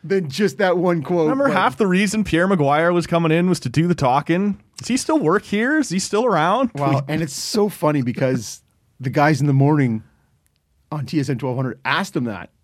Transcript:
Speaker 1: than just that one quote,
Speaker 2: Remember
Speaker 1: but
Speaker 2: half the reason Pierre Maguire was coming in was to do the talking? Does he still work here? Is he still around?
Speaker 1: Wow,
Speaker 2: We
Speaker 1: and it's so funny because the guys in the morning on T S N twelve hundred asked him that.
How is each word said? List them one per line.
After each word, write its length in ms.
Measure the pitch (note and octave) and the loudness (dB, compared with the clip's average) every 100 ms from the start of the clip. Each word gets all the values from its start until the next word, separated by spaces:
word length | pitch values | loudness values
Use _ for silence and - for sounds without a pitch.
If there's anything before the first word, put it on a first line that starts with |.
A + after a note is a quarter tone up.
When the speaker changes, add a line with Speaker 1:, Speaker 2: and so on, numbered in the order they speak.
| D#3 | -2
Speaker 1:
than 240 | F#3+ D#3 | -4 -2
just 280 | C3+ G#3 - | -2 -2 0
that 180 | F#3+ F3+ | 0 2
one 260 | F3+ F3 | 0 0
quote, 200 | C#3 F3 D#3 | -2 0 0
Speaker 2:
Remember 180 | C4+ C#4 | 2 0
Speaker 1:
but 40 | |
Speaker 2:
half 220 | F#3+ A3 - | 2 0 0
the 80 | G#3 | 0
reason 360 | F3+ G3+ A3 | 2 0 -2
Pierre 240 | G3 D#3+ F#3 | 0 0 2
Maguire 460 | G3 C#3 D3 E3+ | 2 2 2 2
was 120 | F3 - | 0 0
coming 240 | E3+ E3 | 0 2
in 180 | E3 F3+ | 2 2
was 100 | F3 | 0
to 80 | C3+ | -2
do 180 | C3 F3 | 0 0
the 80 | F3 | 2
talking? 640 | C3+ C3+ D3 E3+ G#3 F#3+ _ - | 2 0 0 -2 0 -4 _ -18
Does 100 | - | -4
he 80 | B3+ | -4
still 240 | - D#4+ | 0 0
work 240 | D#3+ G3 | 2 0
here? 340 | - G3+ A#3+ D#4 | 0 -2 0 0
Is 100 | C#4 | 0
he 100 | F3 | -4
still 260 | - G3+ B3 | -2 0 2
around? 460 | F3 D#3+ A3 C4+ C#3 | 2 2 0 -2 -2
Speaker 1:
Wow, 260 | C#3 C#3 C3+ | 0 0 -2
Speaker 2:
We 80 | |
Speaker 1:
and 80 | D#3 | -4
it's 120 | D#3+ - | -4 -8
so 320 | - A3 G#3 | -4 -2 -2
funny 340 | - D3+ D3 | 0 0 0
because 580 | B2 A2+ C3+ C3 G#2+ - _ _ _ _ | -2 0 0 0 -6 -16 _ _ _ _
the 80 | B2+ | -4
guys 320 | D3 D3 D3 | 2 4 4
in 60 | C#3+ | 2
the 60 | |
morning 500 | C3+ C#3 D3+ C3 A2 - _ _ _ _ _ _ _ _ | 4 4 4 2 -2 -8 _ _ _ _ _ _ _ _
on 120 | D3+ C3+ | -10 -4
T 140 | D#3 | -4
S 100 | C#3+ | -2
N 80 | C3 | -4
twelve 200 | C#3 B2+ | -4 -4
hundred 220 | C3 - | -4 -4
asked 320 | B2 D3+ F#3+ D#3 | -2 -2 -2 -4
him 80 | |
that. 280 | A#2+ F#2+ E2+ _ | -6 -8 -14 _